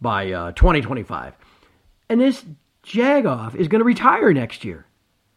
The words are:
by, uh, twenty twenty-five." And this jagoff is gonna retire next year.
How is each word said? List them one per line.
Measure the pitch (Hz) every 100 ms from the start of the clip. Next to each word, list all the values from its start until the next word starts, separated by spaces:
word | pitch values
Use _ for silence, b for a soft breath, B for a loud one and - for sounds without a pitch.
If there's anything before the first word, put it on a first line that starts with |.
by, | 120 101 95
uh, | 90 85
twenty | - 180 156
twenty-five." | 113 127 104 82 64 - b b b b b _ _
And | 233
this | 262 254 170 151 _ _
jagoff | - 202 247 285 220 123 113 123
is | 165
gonna | 214 233
retire | 233 247 - 277
next | 143 117 -
year. | 113 80 - _ _ _ _